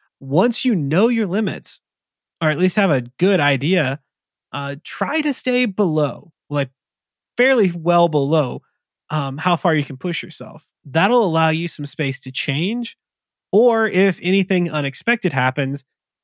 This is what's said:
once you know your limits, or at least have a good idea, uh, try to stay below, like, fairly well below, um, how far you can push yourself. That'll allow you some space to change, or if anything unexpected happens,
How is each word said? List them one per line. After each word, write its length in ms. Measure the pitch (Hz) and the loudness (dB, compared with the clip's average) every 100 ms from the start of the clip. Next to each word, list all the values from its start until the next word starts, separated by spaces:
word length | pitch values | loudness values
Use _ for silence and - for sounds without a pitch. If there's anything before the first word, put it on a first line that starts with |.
| _ - | _ -16
once 460 | 139 143 240 226 254 | -2 2 2 2 0
you 100 | 190 | 0
know 320 | 139 160 233 | 0 2 2
your 200 | 233 196 | 0 -2
limits, 520 | 196 202 90 - - _ _ _ _ _ - | -2 -2 -4 -10 -12 _ _ _ _ _ -4
or 80 | 160 | -2
at 80 | 151 | 2
least 180 | 185 214 | 2 2
have 140 | 196 | 2
a 120 | 135 120 - | 2 -2 -2
good 200 | 185 190 | 2 2
idea, 600 | 143 135 147 185 131 143 _ _ _ _ _ | 2 0 0 0 0 -4 _ _ _ _ _
uh, 240 | 139 139 143 | -10 -8 -10
try 380 | - - 190 311 | -10 -8 -4 -2
to 120 | 294 | -2
stay 320 | 262 - 247 247 | -2 -2 0 0
below, 680 | 190 185 156 143 - - _ - | 0 0 2 0 -4 -16 _ -6
like, 200 | 147 135 _ _ _ _ _ _ - | -4 -4 _ _ _ _ _ _ 0
fairly 360 | 254 262 190 170 | 2 4 2 0
well 320 | 160 175 175 | 2 4 4
below, 540 | 147 139 160 127 127 _ _ _ _ - | 2 2 2 0 -4 _ _ _ _ -8
um, 280 | 156 139 139 | -4 -4 -4
how 180 | 180 175 | -2 0
far 200 | 180 156 | 2 0
you 80 | |
can 140 | 139 131 | -2 -6
push 260 | 180 165 | -6 -6
yourself. 440 | - - - - _ _ 143 | -8 -12 -14 -18 _ _ -6
That'll 380 | 160 196 247 | 0 2 4
allow 260 | 196 160 160 | 2 2 2
you 180 | 160 170 | 0 -4
some 180 | - 143 | -6 -8
space 340 | - 139 131 | -4 -4 -4
to 100 | - | -6
change, 680 | - - 139 180 240 233 - _ _ _ _ _ | -6 -4 -2 -2 -4 -8 -14 _ _ _ _ _
or 360 | 202 240 330 - | 4 4 4 2
if 320 | 180 196 - | 2 2 2
anything 500 | 175 196 190 185 175 | 0 0 2 0 0
unexpected 640 | 151 139 - - 233 175 | -2 -4 -4 -2 0 0
happens, 520 | 135 127 127 135 139 - _ _ _ | 0 0 0 -2 -4 -10 _ _ _